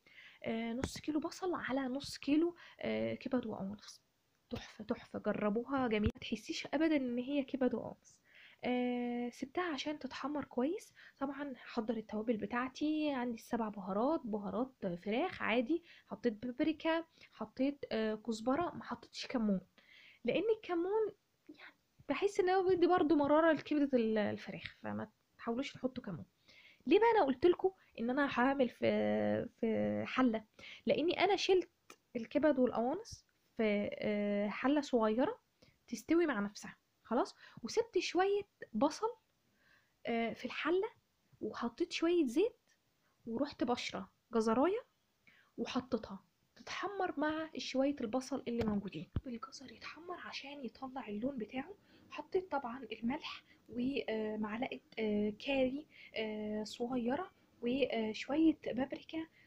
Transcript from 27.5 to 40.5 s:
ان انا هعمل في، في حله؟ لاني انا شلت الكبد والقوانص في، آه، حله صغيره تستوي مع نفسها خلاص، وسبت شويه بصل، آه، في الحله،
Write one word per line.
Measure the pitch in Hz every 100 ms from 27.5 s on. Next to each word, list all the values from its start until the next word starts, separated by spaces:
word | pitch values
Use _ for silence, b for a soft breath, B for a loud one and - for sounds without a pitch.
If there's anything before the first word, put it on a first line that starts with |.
| 349 381 - b -
ان | 233
انا | 262 277 -
هعمل | 254 277 247
في، | - 226 208 208 214 208 107 226 _
في | 226 214 208 208 214
حله؟ | - 262 220 - - B B -
لاني | - 311 -
انا | 359 392
شلت | - 370 339 _ - - _ 240
الكبد | 226 285 302 269
والقوانص | 247 - 240 339 453 - _ _ _ -
في، | 220 208 208
آه، | - 214 208 208 202 208
حله | - 262 302
صغيره | 285 240 220 220 302 480 _ _ b b -
تستوي | 233 - 330 339
مع | 226
نفسها | 202 208 - - _ _
خلاص، | - 233 403 - B B
وسبت | 220 - 466 370
شويه | - 330 392 403 392 - -
بصل، | 214 285 - 440 494 _ _ _ b b b b b -
آه، | 233 233
في | -
الحله، | 240